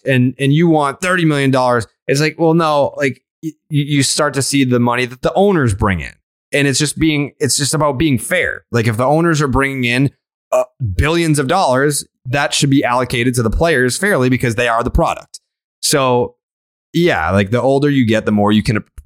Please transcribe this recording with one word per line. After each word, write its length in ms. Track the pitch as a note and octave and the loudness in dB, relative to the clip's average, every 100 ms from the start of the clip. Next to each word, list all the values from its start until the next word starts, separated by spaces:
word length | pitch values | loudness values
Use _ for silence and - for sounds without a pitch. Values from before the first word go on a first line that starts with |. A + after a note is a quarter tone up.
| - | 0
and, 280 | B2+ B2+ - | 2 2 0
and 140 | C#3 | 0
you 160 | D3+ E3+ | 2 4
want 320 | D#3 C#3 C3 | 2 0 -2
thirty 240 | F#3 F#3 | -2 0
million 260 | D#3+ C#3+ C#3 | 0 2 2
dollars." 380 | C3 B2 A#2+ G#2 _ - | 2 2 0 -2 _ -4
It's 140 | C#3 | -2
like, 180 | D#3 D3+ | -2 0
well, 160 | D#3+ | 0
no, 400 | E3 D#3 D3 C3+ - | 2 2 0 -2 -2
like, 280 | C#3 B2 _ _ | -4 -4 _ _
y-, 80 | D#3+ - - | -14 -14 -6
y-, 140 | D3 C#3+ | -4 0
you 140 | C#3+ | 0
start 300 | C3 - D3 | 0 -2 -2
to 80 | C3+ | -2
see 200 | B2+ C#3+ | -2 0
the 160 | B2+ A#2+ | 2 2
money 280 | A#2+ A#2+ B2 | 0 0 -4
that 160 | B2+ | -4
the 120 | - | -2
owners 400 | E3+ G3+ F3 B2 | 0 2 2 0
bring 260 | G2 G#2+ F2 | 0 0 -2
in. 120 | B1 - _ _ _ | -6 -16 _ _ _
And 160 | C#3+ C#3 | -2 0
it's 100 | C3 | 0
just 180 | D3 C3+ | -2 -2
being, 320 | D#3 D3 C3+ - | -2 -2 -4 -4
it's 160 | C3+ - | -4 -2
just 180 | C#3+ | -2
about 200 | D#3 D3 B2+ | -2 -2 0
being 180 | D#3+ B2 | 0 0
fair. 480 | - F3+ F2+ G1+ - | -2 -4 -4 -6 -4
Like, 160 | A#2 A2+ | -2 -2
if 100 | A2 | 0
the 100 | B2+ | 0
owners 360 | D#3+ E3+ D3+ | 2 2 0
are 60 | C#3+ | 0
bringing 340 | B2 C3+ C3+ | 0 -2 -2
in, 300 | A#2+ B2 C#3 - _ _ - | -2 0 0 -4 _ _ -4
uh, 120 | B2+ B2+ - A2+ | -2 -2 -6 -6
billions 460 | F2+ C#3+ E3+ E3 D3 | -2 0 0 2 0
of 80 | C3+ | 0
dollars, 580 | F#3 D#3 B2+ D3 C#3+ - _ B2+ | 0 2 2 0 -2 -8 _ -6
that 280 | C#3 D3+ | -2 -2
should 160 | - C#3+ | 0 2
be 140 | C#3 | 2
allocated 500 | A#2+ B2 B2 A#2+ B2+ | 2 0 -2 -2 -2
to 80 | B2 | 0
the 80 | A2 | 0
players 480 | - E3+ C3+ B2+ - | 0 0 2 0 -2
fairly 300 | G3+ D#3+ B2+ | 0 2 2
because 260 | B2 B2 | 0 -2
they 140 | A2 A#2+ | -2 0
are 160 | A#2 | 0
the 60 | A#2+ | 0
product. 500 | - C#3 - - - _ _ _ _ | 0 0 -4 -10 -20 _ _ _ _
So, 540 | - D3 C3 B2 A#2+ - _ _ _ _ _ | -2 0 2 0 -2 -8 _ _ _ _ _
yeah, 380 | D#3+ E3+ G2+ D#2+ | 0 0 0 0
like, 200 | G2 G2 | 0 0
the 100 | A#2+ | 0
older 300 | B2+ C#3 D3 | 0 2 2
you 160 | C#3 A2 | 2 2
get, 180 | A2 | 0
the 80 | G#2+ | 0
more 200 | G#2 G#2 | 0 2
you 100 | G#2+ | 2
can 140 | A2 G#2+ | 2 -2
ap-, 140 | - - | -6 -18